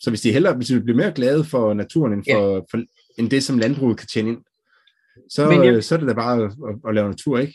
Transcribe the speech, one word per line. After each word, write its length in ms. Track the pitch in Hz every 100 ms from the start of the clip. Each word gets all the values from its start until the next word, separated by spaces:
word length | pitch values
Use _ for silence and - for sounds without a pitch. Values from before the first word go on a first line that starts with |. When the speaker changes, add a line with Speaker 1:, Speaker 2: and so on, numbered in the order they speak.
Speaker 1:
Så 100 | -
hvis 100 | 107
de 120 | 113
hellere, 220 | 127 185
hvis 120 | 127 120
de 120 | 123
bliver 160 | 110 120
mere 160 | 196
glade 320 | 156 123 151
for 300 | 156 131 110
naturen, 380 | 104 101 165 135
end 120 | 101 101
Speaker 2:
Ja. 100 | 113
Speaker 1:
for, 300 | 101 95 -
for, 80 | 117 120 _ _ -
end 120 | 113
det, 140 | 135
som 140 | 135 127
landbruget 400 | 110 143 131 107
kan 80 | -
tjene 160 | 117 110
ind, 100 | 120 - _ _ _ _ _ _ _ _
så, 180 | - 151
Speaker 2:
Men 160 | -
jeg 100 | 123
Speaker 1:
øh, 80 | 113
så 120 | -
er 40 | 165
det 100 | 139
da 40 |
bare 240 | 110 117 123
at, 80 |
at, 440 | 104 117 123 104 113
at 60 |
lave 140 | 107 104
natur, 300 | 95 151 123
ikke? 160 | 143